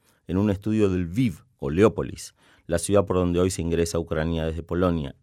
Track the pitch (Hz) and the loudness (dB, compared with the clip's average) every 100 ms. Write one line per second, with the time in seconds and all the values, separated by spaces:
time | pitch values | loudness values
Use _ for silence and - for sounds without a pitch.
0 | _ _ - 90 107 98 107 110 101 92 | _ _ -4 0 0 0 -2 0 2 0
1 | 85 95 127 76 _ _ 69 80 107 - | -2 0 -2 -2 _ _ -2 4 4 4
2 | 65 69 - _ _ _ - 82 - 101 | -6 -8 -16 _ _ _ -2 -2 2 2
3 | 98 92 87 87 92 - 85 82 85 85 | 4 2 2 2 0 0 -2 0 0 -2
4 | 78 78 80 82 80 80 80 85 90 85 | -4 -4 -2 -2 -4 -6 -6 0 0 0
5 | 69 - | -4 -8